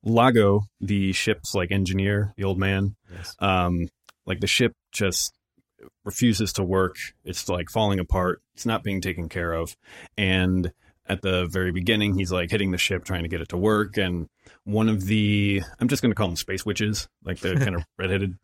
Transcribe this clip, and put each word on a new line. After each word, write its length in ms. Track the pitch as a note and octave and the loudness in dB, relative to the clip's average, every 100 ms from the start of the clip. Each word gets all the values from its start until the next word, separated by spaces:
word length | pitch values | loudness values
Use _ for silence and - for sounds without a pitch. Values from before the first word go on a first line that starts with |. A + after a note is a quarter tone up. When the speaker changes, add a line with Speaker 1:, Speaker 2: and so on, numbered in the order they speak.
Speaker 1:
Lago, 580 | G#2+ A2+ B2+ A#2 G2+ G2+ G#2 _ | 4 6 6 6 6 4 2 _
the 320 | G#2 G2+ F#2+ | -2 0 2
ship's, 400 | F#2 - G#2 - | 0 0 -2 -2
like, 180 | G2+ F2 | -2 0
engineer, 600 | G2 F#2 F#2+ G2 G2+ G#2 - | 0 0 0 2 0 -2 -2
the 80 | G2 | -2
old 120 | F#2+ | 0
man, 380 | F#2+ F#2+ G2+ - _ | 0 0 -2 -4 _
Speaker 2:
Yes. 220 | F2 F2 - | -16 -16 -4
Speaker 1:
um, 520 | G2+ F#2 F2 F2 E2 _ - _ - | 2 2 2 0 -4 _ -20 _ -8
like, 140 | F#2+ | -4
the 80 | G2+ | -2
ship 260 | - A#2+ - _ | 2 0 0 _
just 400 | - G2 F2+ - _ _ _ _ _ - _ | -2 0 0 -6 _ _ _ _ _ -20 _
refuses 480 | G2+ - A#2+ F#2 G#2 | -10 0 2 2 -2
to 100 | - | -2
work. 320 | F2+ F#2+ F#2 - - _ | 0 2 0 -2 -14 _
It's, 240 | - F2+ - | -12 -10 -4
like, 220 | F2+ E2+ | -4 -2
falling 300 | A2+ G#2+ G2 | 0 2 0
apart. 420 | F2 F#2+ F2+ F2 _ - | 0 0 0 -2 _ -8
It's 100 | A#2+ | -4
not 180 | A2+ | -2
being 180 | G#2 G2 | -2 -4
taken 280 | F#2+ E2+ E2 | -4 -6 -8
care 240 | F2+ E2+ | -6 -4
of. 220 | E2 E2 - - - - - | -4 -6 -10 -20 -20 -14 -2
And 540 | F#2+ F#2 F#2 F#2 F2 - _ _ - | 2 2 2 2 -2 -6 _ _ -6
at 160 | F#2+ | -4
the 240 | F#2+ F#2 F2+ | 0 -2 0
very 260 | F#2 F#2 | -2 -2
beginning, 440 | F2 F2+ A2 G#2 G2 | -2 0 2 2 0
he's, 140 | F2+ | 0
like, 180 | F#2 F2 | -2 -2
hitting 220 | A2 G2 | -2 -2
the 60 | F2+ | 0
ship, 240 | - F#2 - | -2 -2 -4
trying 160 | F#2 | -6
to 80 | E2 | -4
get 120 | E2 | -6
it 80 | D#2+ | -6
to 80 | F2 | 0
work. 400 | G#2 G#2 G#2 G#2 | 2 2 0 -2
And 300 | F#2 F2 D#2 _ - - | -2 -2 -6 _ -20 -18
one 260 | - G#2 A2 | -4 0 2
of 160 | G#2+ F#2+ | 0 0
the, 560 | G#2+ G#2 G#2 G2+ G2 F#2 - | 2 2 2 2 0 -4 -2
I'm 80 | B2 | 0
just 140 | C#3+ | 2
gonna 140 | B2 G#2 | 2 2
call 120 | G2 | 0
them 60 | E2+ | -2
space 300 | - F#2+ G#2+ | -6 -6 -4
witches, 420 | G2 G#2+ G#2 - _ | -2 -2 -2 -8 _
like, 140 | - F2+ | -8 -4
the 140 | F#2+ A2+ | -2 0
kind 180 | A#2+ F2 | 0 -2
of 80 | E2 | -6
Speaker 2:
<laughs> 60 | - | -6
Speaker 1:
redheaded 360 | F#2 G2 G2 F2+ | -2 0 -2 -6